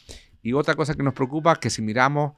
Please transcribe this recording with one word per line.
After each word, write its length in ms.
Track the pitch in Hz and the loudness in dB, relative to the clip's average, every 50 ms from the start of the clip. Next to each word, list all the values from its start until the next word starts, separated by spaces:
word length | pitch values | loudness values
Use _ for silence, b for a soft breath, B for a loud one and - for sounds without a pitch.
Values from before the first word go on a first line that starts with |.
| b b b b b b b b | b b b b b b b b
Y 100 | - 113 | -4 -2
otra 220 | 127 143 156 160 151 | 0 0 2 2 2
cosa 180 | 165 151 139 147 | 0 0 -2 0
que 80 | - | 0
nos 120 | 139 135 127 | 0 -2 0
preocupa 380 | - 135 123 147 160 156 170 156 | 0 -2 -2 -2 0 2 2 2
es 40 | - | 2
que 120 | - 117 | 0 -4
si 120 | - - | -2 -2
miramos, 520 | 110 107 107 123 127 139 147 143 147 143 - | -4 -2 0 2 2 2 2 0 -2 -2 -4